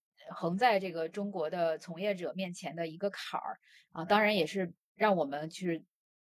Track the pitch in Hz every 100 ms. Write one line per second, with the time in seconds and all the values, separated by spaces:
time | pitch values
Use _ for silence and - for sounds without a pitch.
0 | _ _ - - 170 190 247 202 190 165
1 | 160 202 202 190 156 180 165 160 - 165
2 | 208 185 160 160 185 175 180 160 165 165
3 | 196 - - - - - _ - _ -
4 | 170 208 214 208 156 196 180 - _ -
5 | 214 180 139 143 160 - 180 160 - _
6 | _ _